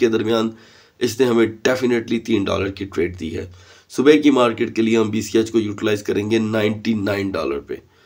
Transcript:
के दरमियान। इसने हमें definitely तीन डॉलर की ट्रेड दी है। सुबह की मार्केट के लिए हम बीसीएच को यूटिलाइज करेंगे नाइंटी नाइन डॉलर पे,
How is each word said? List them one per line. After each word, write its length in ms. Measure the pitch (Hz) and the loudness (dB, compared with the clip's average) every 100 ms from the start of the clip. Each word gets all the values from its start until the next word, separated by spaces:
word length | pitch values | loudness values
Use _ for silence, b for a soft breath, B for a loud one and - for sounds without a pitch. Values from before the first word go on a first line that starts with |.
के 80 | 117 | 0
दरमियान। 460 | 110 110 117 113 113 b b b _ | 0 0 0 0 -4 b b b _
इसने 260 | 120 110 127 | -4 0 2
हमें 360 | 117 110 113 | 4 2 0
definitely 580 | - 127 123 120 113 117 113 | -2 0 0 0 -2 -4 -2
तीन 180 | 107 | -2
डॉलर 240 | 95 92 101 | 0 -2 -4
की 160 | 95 | -6
ट्रेड 320 | 98 - 90 90 | -6 -4 -4 -4
दी 140 | 80 | -10
है। 460 | 71 92 - - - _ | -10 -12 -16 -20 -20 _
सुबह 280 | - 135 156 | 4 6 6
की 140 | 147 | 6
मार्केट 440 | 131 120 110 113 | 4 2 0 -2
के 80 | 110 | 0
लिए 140 | 110 113 | 2 2
हम 140 | 107 | 2
बीसीएच 400 | 110 110 113 110 | -2 -2 0 0
को 80 | 113 | 0
यूटिलाइज 440 | 104 104 107 104 | -2 -4 -2 -2
करेंगे 360 | - 101 104 113 | -2 -4 0 0
नाइंटी 560 | 110 110 107 107 113 | 0 0 -2 -2 -4
नाइन 360 | 110 98 101 98 | -2 -2 -2 -4
डॉलर 280 | 80 71 71 | -4 -6 -6
पे, 240 | - - - b | -8 -12 -14 b